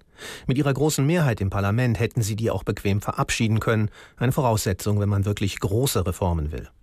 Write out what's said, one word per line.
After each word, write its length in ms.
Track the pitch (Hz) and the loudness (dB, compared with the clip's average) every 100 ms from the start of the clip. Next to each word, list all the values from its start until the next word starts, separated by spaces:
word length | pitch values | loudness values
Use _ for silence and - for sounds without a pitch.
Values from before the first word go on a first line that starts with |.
| _ - - - - | _ -18 -16 -8 -2
Mit 100 | 131 | 0
ihrer 160 | 143 | 0
großen 320 | 131 151 147 139 | 2 2 2 2
Mehrheit 360 | 180 143 110 | 2 2 0
im 100 | 95 | 0
Parlament 480 | 101 98 110 127 113 | 0 0 2 2 2
hätten 240 | 113 - | 0 0
sie 120 | 104 104 | -2 -2
die 140 | 113 | -2
auch 140 | - | -2
bequem 380 | - 101 101 104 | -4 -2 0 0
verabschieden 580 | - - 139 - 113 107 | 0 -2 -2 0 2 2
können. 300 | - 110 107 - - - | 2 0 0 -4 -16 -2
Eine 140 | 120 | 0
Voraussetzung, 680 | 135 127 110 - 90 104 104 | 2 2 2 0 -2 0 0
wenn 100 | 101 | 2
man 160 | 101 98 | 0 0
wirklich 340 | 104 98 - | 0 -2 -2
große 460 | 113 101 139 107 90 | -2 0 2 0 -2
Reformen 460 | 85 92 85 73 | -2 0 0 -2
will. 160 | 76 - _ | -6 -10 _